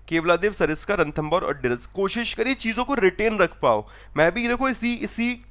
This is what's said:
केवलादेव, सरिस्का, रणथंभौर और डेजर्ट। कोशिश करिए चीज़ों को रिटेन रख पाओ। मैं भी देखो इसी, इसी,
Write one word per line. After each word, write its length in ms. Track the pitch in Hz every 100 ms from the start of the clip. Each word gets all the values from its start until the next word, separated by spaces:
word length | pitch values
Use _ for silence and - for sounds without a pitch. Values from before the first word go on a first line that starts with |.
| -
केवलादेव, 440 | 165 160 170 202
सरिस्का, 420 | 196 165 156 - 202
रणथंभौर 480 | 151 151 151 175
और 140 | 175 147
डेजर्ट। 340 | 123 120 -
कोशिश 400 | - 190 233 226
करिए 200 | - 233 262
चीज़ों 300 | 226 226 247
को 100 | 277
रिटेन 440 | 185 185 220 214
रख 200 | 170 -
पाओ। 240 | 135 107 - - - 143
मैं 140 | 165
भी 140 | 185 240
देखो 220 | 240 262
इसी, 240 | 233 233
इसी, 380 | 240 208 - 233 240 -